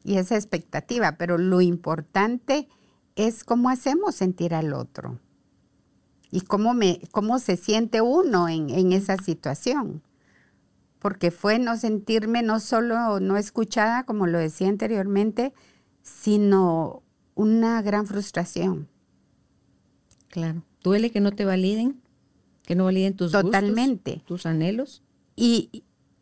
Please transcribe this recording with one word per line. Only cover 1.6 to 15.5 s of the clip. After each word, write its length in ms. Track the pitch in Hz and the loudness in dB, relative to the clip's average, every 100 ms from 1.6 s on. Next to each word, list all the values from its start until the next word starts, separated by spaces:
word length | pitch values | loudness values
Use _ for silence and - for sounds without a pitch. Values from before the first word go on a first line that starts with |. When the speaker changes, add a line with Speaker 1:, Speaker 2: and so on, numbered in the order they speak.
Speaker 1:
importante 1080 | 180 175 175 165 - 196 214 247 - 285 285 _ _ _ _ | 4 2 -4 -6 -2 0 0 -2 -2 -2 -2 _ _ _ _
es 300 | - 220 226 | -2 -2 -2
cómo 240 | - 240 247 | -2 2 2
hacemos 460 | 254 277 311 403 | 0 0 0 -2
sentir 400 | - 185 180 175 | 0 -2 0 -2
al 180 | 165 156 | -2 -2
otro 480 | 135 120 - 123 123 _ _ _ _ _ _ _ _ _ _ - | -4 -8 -12 -12 -12 _ _ _ _ _ _ _ _ _ _ -8
y 100 | 180 | -6
cómo 320 | 185 202 226 | -2 0 0
me, 260 | 247 196 170 - | 2 2 0 -4
cómo 260 | - 208 254 | -4 -2 -2
se 180 | - 180 | 0 -2
siente 440 | - 220 233 226 | 0 0 0 0
uno 480 | 233 311 370 190 170 | 2 2 2 2 0
en, 220 | 160 147 | -2 -2
en 220 | 147 185 | 2 2
esa 260 | 185 202 190 | 2 0 -4
situación. 840 | 190 160 143 143 247 285 220 151 _ _ _ _ _ _ _ _ _ _ | -4 -6 -4 -4 -2 -2 -4 -10 _ _ _ _ _ _ _ _ _ _
Porque 320 | 202 190 175 | -6 0 -2
fue 280 | 170 202 226 | 0 0 2
no 180 | 240 233 | 0 -2
sentirme 640 | 233 214 208 220 214 233 | -2 -2 0 0 2 0
no 160 | 226 220 | 0 -2
solo 600 | 220 226 240 226 233 202 | 0 0 0 0 0 0
no 160 | 190 202 | 0 0
escuchada, 680 | 208 - 220 226 214 240 | -2 -4 -2 0 2 0
como 220 | 254 214 180 | -2 -2 0
lo 120 | 170 | 0
decía 300 | 160 - 190 | -2 -2 -2
anteriormente, 840 | 202 214 208 196 196 220 214 262 | 0 -2 -2 0 0 0 0 -4